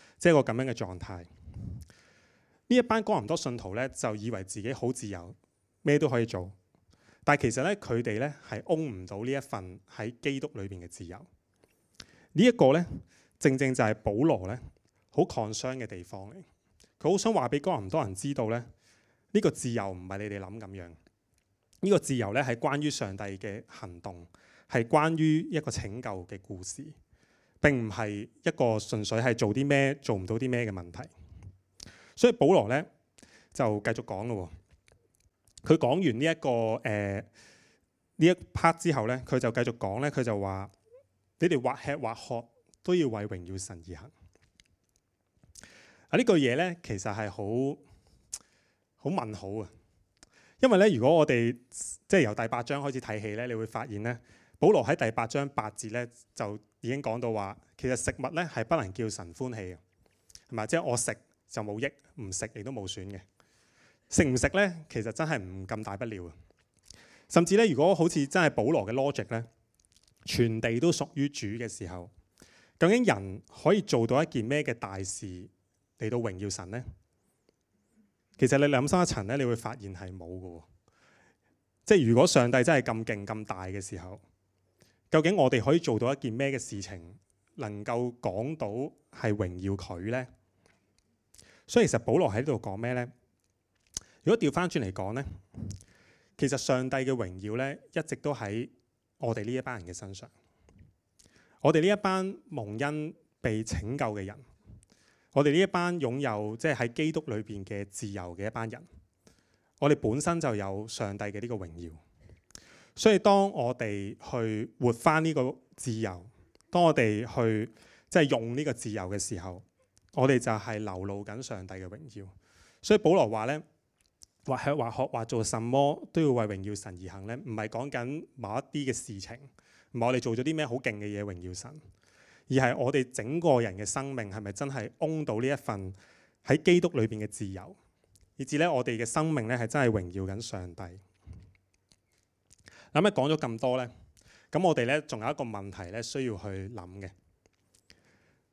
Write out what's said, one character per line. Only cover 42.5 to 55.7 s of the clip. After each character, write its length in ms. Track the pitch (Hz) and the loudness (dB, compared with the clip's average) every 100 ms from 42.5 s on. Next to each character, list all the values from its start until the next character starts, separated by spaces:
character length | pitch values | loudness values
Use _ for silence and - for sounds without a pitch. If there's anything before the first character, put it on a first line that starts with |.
| _ _ _ | _ _ _
都 140 | - 180 | 0 2
要 120 | 143 | 2
為 200 | 110 104 | -2 -6
榮 180 | 92 87 | -8 -10
耀 120 | 95 | -10
神 220 | 95 87 | -10 -14
而 160 | 82 82 | -16 -16
行。」 160 | 117 _ - _ _ _ _ _ _ _ _ _ _ _ _ - - - - _ _ | -18 _ -20 _ _ _ _ _ _ _ _ _ _ _ _ -20 -20 -20 -20 _ _
啊， 80 | 185 | 4
呢 60 | |
句 100 | 247 | 6
嘢 220 | 175 131 131 | 6 6 4
咧， 220 | 180 170 | 0 -4
其 140 | - 101 | -6 -6
實 160 | 113 101 | -4 -4
係 140 | 107 | -6
好， 500 | 107 101 117 135 151 _ - _ _ _ - _ _ _ _ _ _ | -6 -4 -2 -2 -4 _ -20 _ _ _ -16 _ _ _ _ _ _
好 140 | 143 | -4
問 260 | 180 113 98 | -4 -4 -8
號 280 | 98 107 | -8 -8
啊！ 80 | 98 - _ _ _ _ - _ _ _ | -10 -14 _ _ _ _ -20 _ _ _
因 80 | 262 | 6
為 80 | 196 | 8
咧， 180 | 214 131 | 6 6
如 80 | 127 | 6
果 120 | 165 | 6
我 100 | 151 | 6
哋， 280 | 123 117 123 _ - - - - | 4 2 0 _ -14 -12 -14 2
即 100 | 190 | 4
係 40 | |
由 120 | 117 | 4
第 140 | 104 117 | 0 -2
八 160 | 120 | -4
章 200 | 120 143 | -4 -4
開 100 | 143 | -4
始 60 | 131 | -6
睇 220 | - 107 | -6 -6
起 60 | 107 107 | -6 -6
咧， 100 | 123 | -6
你 80 | |
會 120 | 113 110 | -6 -6
發 180 | - 120 | -6 -8
現 160 | 101 | -6
咧， 160 | 113 123 - _ _ _ | -4 -6 -10 _ _ _
保 100 | 170 | 6
羅 120 | 190 | 6
喺 120 | 117 151 | 4 2
第 160 | 117 | 0
八 160 | 117 117 | 0 -2
章 200 | 143 143 | -2 -2
八 200 | 143 107 | -4 -6